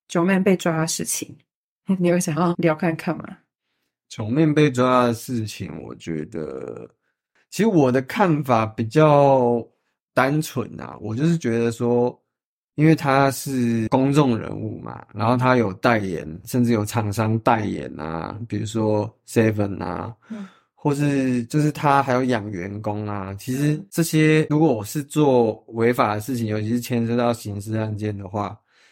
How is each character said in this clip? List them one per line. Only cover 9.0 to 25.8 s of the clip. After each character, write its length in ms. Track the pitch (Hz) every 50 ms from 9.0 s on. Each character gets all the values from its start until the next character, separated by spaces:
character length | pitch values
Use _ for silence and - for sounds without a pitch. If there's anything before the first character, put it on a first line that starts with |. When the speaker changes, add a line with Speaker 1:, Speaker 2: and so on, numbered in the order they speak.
| 156 151 147 143 143 139 139 131 123 120 120 117 113 - _ _ _ _ _ _ _ _ -
Speaker 2:
单 260 | 131 127 135 147 151
纯 400 | 156 - - - - - - -
啊， 160 | 60 62 69 -
我 160 | 92 107 110
就 120 | 123 151
是 100 | 170 170
觉 220 | 165 - 120 113 117
得 120 | 117 117
说， 480 | 113 - 120 120 120 120 123 123 - _ _ _ _ _ _ _ _ _ _ _ _
因 100 | - 151
为 80 | 160 160
他 360 | 151 - 139 135 139 139 135
是 560 | 127 - - 143 135 127 120 117 117 113 110 110
公 240 | - 131 131 139
众 240 | 139 151 143 127 113 104
人 120 | - - 104
物 220 | 107 - 107 104 -
嘛， 240 | - 57 - - - -
然 140 | - 101 107 113
后 80 | 127
他 200 | 127 127 127 127
有 160 | 123 113 98 92
代 240 | - - 127 117 107
言， 280 | 101 95 82 73 65 78 80 87 -
甚 180 | - - 127 120
至 80 | 117
有 120 | 117 107 104
厂 280 | 107 - 117 107 104
商 260 | 101 120 110 110 110 113
代 240 | - 131 117 110 104
言 280 | 95 95 82 67 64 69 71
啊， 380 | 76 80 80 82 - 50 - 101 120 -
比 80 | 104
如 80 | 104 110
说 480 | 104 107 113 110 107 107 104 104 110 - _ _ -
Seven 540 | - 120 110 113 107 104 101 98 95 -
啊， 320 | 92 90 87 87 92 110 117 _ _ -
Speaker 1:
嗯。 180 | 226 214 196 190 _ _ _ _ _
Speaker 2:
或 200 | _ - 147 143
是 480 | 143 147 143 139 135 131 131 127 123 117
就 140 | - - 151
是 120 | 151 151
他 280 | 143 - - 147 139 139
还 120 | 135 135
有 100 | 123 127
养 260 | 131 127 123 110 101 104
员 320 | 107 87 87 98 101 107
工 280 | 110 107 104 104 107 104
啊， 260 | 104 101 95 95 101
其 180 | 101 - 131
实 300 | 127 135 147 147 151 156 - -
这 140 | - 170 165
些 420 | - 160 156 156 156 156 156 156 -
如 120 | 147 151
果 120 | 160 151
我 120 | 123 107 101
是 180 | 107 - 151
做 500 | 139 - - 151 151 139 127 123 117 110 104 - - -
违 240 | 113 117